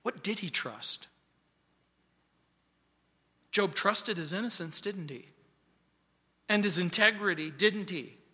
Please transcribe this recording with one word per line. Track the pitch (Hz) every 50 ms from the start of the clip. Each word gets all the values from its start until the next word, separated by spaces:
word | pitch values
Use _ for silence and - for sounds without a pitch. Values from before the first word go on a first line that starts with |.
What | _ 147 - 156 -
did | 196 220 -
he | 196 160
trust? | - - - 131 107 104 - - - - - - _ _ _ _ _ _ _ _ _ _ _ _ _ _ _ _ _ _ _ _ _ _ _ _ _ _ _ _ _ _ _ _ _ _ _ _ _ _ _ _ _ _ _ _ _ _ _ _
Job | - 202 202 180 143
trusted | - - 196 214 214 - 240 208
his | 170 160 143 175
innocence, | 196 233 240 - - 170 160 151 -
didn't | - 202 202 190 165 143
he? | 135 117 - - _ _ _ _ _ _ _ _ _ _ _ _ _ _ _ _ _ _ _ _ _ _ _ -
And | 208 208 202
his | 208 160
integrity, | 175 180 170 170 - 214 214 220 202 208 196 170 156 156 160
didn't | 143 143 202 214 196 214 190 -
he? | 185 156 120 - - - _ _